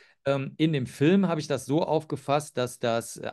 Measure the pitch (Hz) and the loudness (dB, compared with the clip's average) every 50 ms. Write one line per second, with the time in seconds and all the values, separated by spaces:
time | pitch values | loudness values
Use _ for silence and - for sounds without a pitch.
0 | - _ _ _ _ 139 139 135 135 - - - 156 165 151 135 123 - - - | -6 _ _ _ _ -2 -2 -2 -4 -6 -2 0 2 2 2 0 -2 -4 0 2
1 | 139 160 190 202 190 175 170 151 151 - 139 127 - 127 143 165 - - 151 156 | 4 6 6 6 4 2 0 -2 -2 -2 -4 -4 -2 0 0 0 2 2 0 -2
2 | 151 - 147 139 - 139 139 151 151 - - 127 123 120 - - 123 117 113 117 | -2 -4 -8 -6 -2 0 0 0 0 -4 -4 -4 -4 -4 -4 -2 -2 0 0 0
3 | 113 - - - - 110 | -2 -6 -10 -10 -10 -10